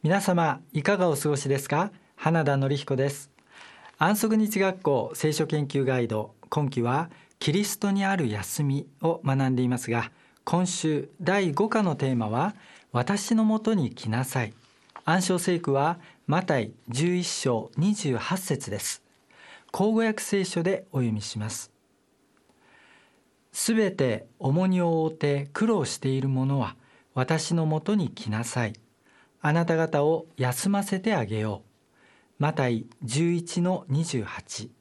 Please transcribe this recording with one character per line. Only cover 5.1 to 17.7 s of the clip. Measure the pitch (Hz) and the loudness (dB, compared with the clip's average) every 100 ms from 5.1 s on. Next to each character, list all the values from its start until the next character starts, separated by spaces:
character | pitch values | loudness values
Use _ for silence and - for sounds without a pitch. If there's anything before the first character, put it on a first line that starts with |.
| - | -2
聖 | 156 | -2
書 | 151 156 | 0 0
研 | 151 139 | 0 0
究 | 139 | 0
ガ | 131 127 | 2 0
イ | 117 | 0
ド、 | 107 107 - - | -2 -6 -14 -4
今 | 151 143 | -2 0
期 | 123 | 0
は | 117 135 170 - - _ | 0 0 -2 -12 -20 _
キ | - | 0
リ | 175 202 | 0 0
ス | - | -2
ト | 202 | 0
に | 196 196 | 0 0
あ | 190 | 0
る | 127 | 0
休 | 107 92 - | -2 -6 -2
み | 143 139 - _ | 0 -2 -6 _
を | 160 165 - | -2 0 0
学 | 135 135 | 2 2
ん | 123 | 2
で | |
い | 123 | 2
ま | 123 | 0
す | - | -2
が、 | 117 113 _ _ _ | -2 -4 _ _ _
今 | - 170 180 | -2 0 0
週 | - 160 151 143 - | -2 -2 -2 -4 -4
第 | 175 196 185 | 0 2 2
五 | 143 220 | 0 0
課 | 226 | 2
の | 190 135 | 0 0
テ | 135 | 0
ー | 123 | 0
マ | 107 | 0
は、 | 117 185 - - - _ | 0 -2 -4 -20 -20 _
私 | 120 127 202 - | -2 0 -2 2
の | 220 220 | 2 4
も | 220 | 2
と | 220 | 2
に | 208 123 - | 0 0 -4
来 | 110 | -4
な | 117 127 | -2 0
さ | 135 | -2
い。 | 107 - _ _ _ - - | -2 -8 _ _ _ -8 0
暗 | 180 | 2
唱 | 185 180 | 2 0
聖 | 180 175 | 2 0
句 | 170 | 2
は | 135 147 175 - - - | 2 2 -2 -10 -12 -2
マ | 160 | 0
タ | 185 139 | 2 0
イ | 107 - - | 0 -8 -8
十 | 120 170 180 | -2 0 0
一 | 175 | -2
章 | - 135 117 - | -2 0 -2 -2